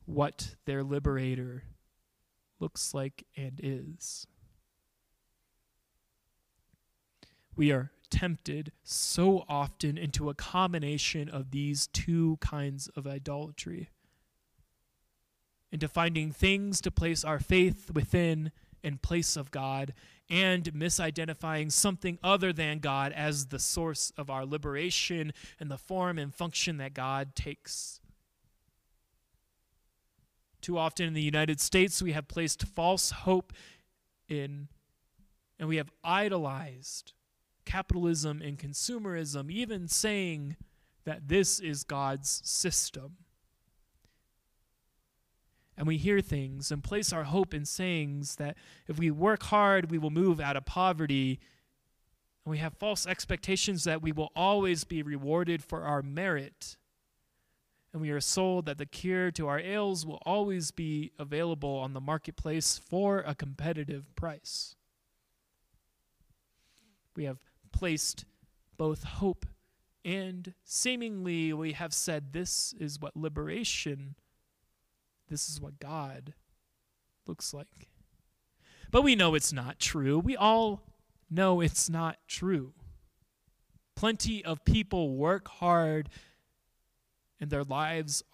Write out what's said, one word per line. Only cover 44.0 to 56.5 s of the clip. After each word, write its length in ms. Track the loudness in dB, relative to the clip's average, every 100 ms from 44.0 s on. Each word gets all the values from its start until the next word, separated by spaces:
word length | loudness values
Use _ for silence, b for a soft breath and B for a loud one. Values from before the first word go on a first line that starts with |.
| _ _ _ _ _ _ _ _ _ _ _ _ _ _ _ _ _ -4
And 100 | 0
we 120 | 2
hear 240 | 4 4
things 480 | 4 -2 -4 -6 -4
and 120 | -4
place 300 | -2 -2 -2
our 120 | -2
hope 280 | 0 2 2
in 140 | 0 -4
sayings 680 | -2 -2 0 -2 -4 -6 -6
that 200 | -8 -8 B B -8
if 120 | 0
we 120 | 2
work 320 | 4 4 4
hard, 480 | 4 6 8 6 4
we 80 | 0
will 120 | 0
move 300 | 4 4 4
out 160 | 2 -2
of 80 |
poverty. 760 | -2 2 2 2 2 2 2 0 b b b b _ _ _ _ _ _
And 60 | -6
we 80 | -4
have 140 | -4 -4
false 280 | -2 -2 -2
expectations 800 | -4 -2 -4 0 0 2 0
that 160 | 0 0
we 100 | -2
will 220 | -2 -4
always 500 | 2 4 4 4 0
be 180 | -2 -6
rewarded 600 | -4 -4 0 0 2 -2
for 200 | -2 -6
our 180 | -2 -2
merit. 760 | -2 -4 -2 -2 -4